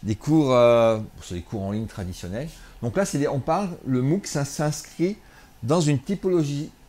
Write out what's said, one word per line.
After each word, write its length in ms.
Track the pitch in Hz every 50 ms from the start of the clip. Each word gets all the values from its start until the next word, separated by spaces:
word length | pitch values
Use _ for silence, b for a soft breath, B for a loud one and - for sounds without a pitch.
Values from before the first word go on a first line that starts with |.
| -
des 100 | 101 104
cours, 380 | - - 143 151 160 147 131
euh, 460 | 131 123 120 120 117 117 117 113 113 107 107 - - -
c'est 120 | - - 92
des 80 | 87
cours 200 | 82 - - 107
en 100 | 98 98
ligne 140 | 104 107 113
traditionnels. 600 | 98 - - 95 90 90 - - 87 92 113 147 165 B B B B B B
Donc 140 | - 120 107
là, 80 | 185 196
c'est 140 | - - 143
des, 80 | 143
on 140 | - - 135
parle, 300 | 120 - 160 185 208 180 175 - -
le 180 | 123 131 127
mooc, 260 | 127 135 160 202 196 -
ça 160 | - 151 143
s'inscrit 720 | 135 - - 151 151 151 - - - - - 160 185 208 - B B B B B B B - -
dans 160 | 113 151 180
une 180 | 160 147 147 131
typologie 720 | - - 202 185 - 185 180 170 151 143 143 143 151 170 - _ -